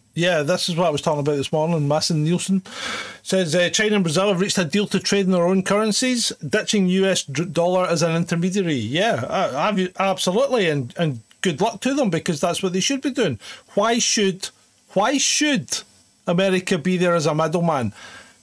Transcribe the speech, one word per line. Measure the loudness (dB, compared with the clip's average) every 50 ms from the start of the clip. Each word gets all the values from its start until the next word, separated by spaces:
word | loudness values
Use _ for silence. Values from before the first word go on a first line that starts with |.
| _ _ -4
Yeah, | 0 0 2 2 2 2
this | 0 0 0 -2 -2
is | 0
what | 0 0
I | 2
was | 0 0
talking | 0 0 0 0
about | 0 0 0
this | -2 -2 -2
morning. | -2 -2 0 0 0 0 0 0
Masson | 0 0 0 0 0 0 2
Nielsen | 0 0 0 0 0 -2 -2 -2 -6 -10 -10 -8 -8 -8 -8 -10 -12 -16 -16
says, | -6 -2 0 0 0 2 2
uh, | 2 2 2
"China | 2 0 2 2 2
and | 2 2
Brazil | 2 0 2 2 2
have | 2 0
reached | 0 0 0
a | 0 0
deal | 0 0 0 0
to | 0 -2 -2
trade | 0 0 0 2 2
in | 2
their | 2 4 4
own | 4 2 2
currencies, | 2 2 2 2 2 0 0 0 0 0 0 0 -2 -4 -4
ditching | -6 -4 -2 -2 -2 0 0 0 2 2
U | 2 2 2 2
S | 2 2 0 -2
d-, | -4 -4 -4 -4
dollar | -2 0 0 2 2 2 2 2
as | 2 2 2
an | 2 2 2
intermediary." | 0 0 0 0 0 0 0 0 0 0 0 0
Yeah, | -2 -2 -2 -2 0 0 0 0 -2 -2 -2
I, | -2 -2 -2 0 0 0 0
I've, | 0 0 0 -2 -2 -2 -2
absolutely, | 0 0 0 0 0 0 2 2 2 2 2 2 2 2
and, | 0 0 -2 -4 -4
and | -2 -2 -2 -2 -4 -10 -18 -12 _
good | -4 -2 0 0
luck | -2 -2 -2 -2
to | -2 -2 0
them, | 0 0 0
because | 0 0 -2 -4 -2 -2
that's | -2 -2 -2 -2 -2
what | -2
they | -2 0
should | 0 0 -2 -2
be | -2 -4
doing. | -2 0 -2 -2 -2 -4 -10 -16 -20 -20 -20 -6 -2
Why | 0 0 2 2 0
should, | 0 0 0 2 2 0 0 -2 -8 -14 -14 _ _ _ _ _ _ -4 -2
why | 0 0 2 2
should | 0 0 0 0 0 2 2 0 0 -2 -4 -8 -8 -8 -12 _ _ _ _ _ _ _
America | 0 0 2 2 2 2 0 0 -2 -2
be | -2 0 0 0
there | 2 2 2 2
as | 2 2
a | 2 2
middleman? | 0 0 0 0 0 0 0 0 0 -2 -4 -6 -8 -16 -20 -20 -20 -20 -20 -20 _